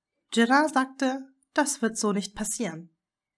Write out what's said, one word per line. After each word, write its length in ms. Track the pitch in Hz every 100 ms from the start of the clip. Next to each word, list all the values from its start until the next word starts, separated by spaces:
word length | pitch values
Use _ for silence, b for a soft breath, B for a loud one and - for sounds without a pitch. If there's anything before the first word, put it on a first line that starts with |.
| _ _ _
„Gerard 420 | 226 233 277 302
sagte, 540 | 269 262 - 262 269 - _ _
das 280 | - 294 -
wird 160 | 220 226
so 160 | 214
nicht 220 | 202 196 -
passieren“, 600 | 208 - 202 160 175 _ _ _ _